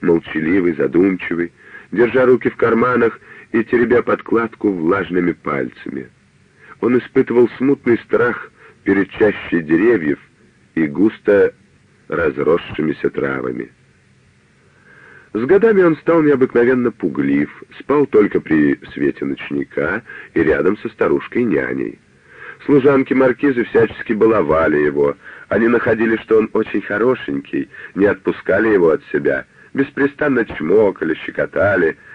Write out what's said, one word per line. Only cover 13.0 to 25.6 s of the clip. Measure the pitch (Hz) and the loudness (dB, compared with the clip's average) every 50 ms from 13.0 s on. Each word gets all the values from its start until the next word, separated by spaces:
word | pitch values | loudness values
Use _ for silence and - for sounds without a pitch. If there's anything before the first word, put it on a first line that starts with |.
| - 69 | -4 -4
травами. | - - 69 69 67 65 62 64 62 62 60 - _ _ _ _ _ _ _ _ _ _ _ _ _ _ _ _ _ _ _ _ _ _ _ _ - - - - - - - _ _ | -4 -2 -4 -4 -4 -6 -6 -6 -8 -8 -10 -12 _ _ _ _ _ _ _ _ _ _ _ _ _ _ _ _ _ _ _ _ _ _ _ _ -20 -20 -20 -20 -20 -20 -20 _ _
С | 107 113 | -6 0
годами | 135 185 202 208 226 220 190 185 | 2 2 4 4 4 4 4 4
он | 170 160 - | 2 2 0
стал | - - 165 165 156 | 0 0 2 2 4
необыкновенно | 147 143 127 131 123 - 123 120 120 131 127 120 120 | 2 4 2 2 2 2 2 2 2 2 2 0 -2
пуглив, | 110 - - 85 65 69 69 69 69 71 73 - - - - _ - - | -4 -2 -6 -6 -4 -2 -2 0 0 0 -2 -4 -8 -18 -20 _ -20 -20
спал | - - 135 151 143 | -6 -2 0 0 0
только | - - 107 104 92 - 90 | 2 4 2 2 4 0 -2
при | 78 - 80 78 73 71 67 - - - - | -2 0 0 2 2 2 0 -2 -6 -14 -8
свете | 69 69 69 67 - 67 | -4 -2 -2 -2 -4 -6
ночника | 69 67 - - - 71 71 69 - - - 71 80 92 113 - - - - - - _ | -6 -6 -8 -8 -8 -6 -6 -6 -6 -6 -4 -4 -4 -4 -6 -8 -12 -20 -20 -20 -6 _
и | 85 80 | 0 0
рядом | 76 73 71 76 90 104 - | 2 0 2 0 0 -2 -2
со | - 120 | -6 -12
старушкой-няней. | - - 113 85 73 69 - - - 113 123 117 85 69 65 - 67 67 62 53 57 - _ _ _ _ _ _ - - - - - - - | -4 -2 0 0 0 -2 -2 -4 -4 -4 -2 0 0 -2 -2 -4 -6 -6 -6 -8 -10 -14 _ _ _ _ _ _ -20 -20 -20 -20 -20 -16 -2
Служанки | - 139 143 123 143 139 135 131 - 131 | 2 2 4 4 4 4 4 2 0 0
маркизы | 127 131 127 120 - - 143 131 120 110 | 2 2 2 0 0 -2 -2 0 0 -4
всячески | - - 113 113 107 - - - - 117 | 0 0 0 0 0 -2 -10 -6 -6 -2
баловали | 104 110 110 113 104 87 73 78 80 82 78 78 73 | 2 2 2 2 2 2 2 2 2 2 2 0 0
его. | 73 73 71 71 71 71 71 - - - - - - _ | 0 0 0 0 0 0 -2 -6 -12 -20 -20 -20 -10 _
Они | - 117 | -2 0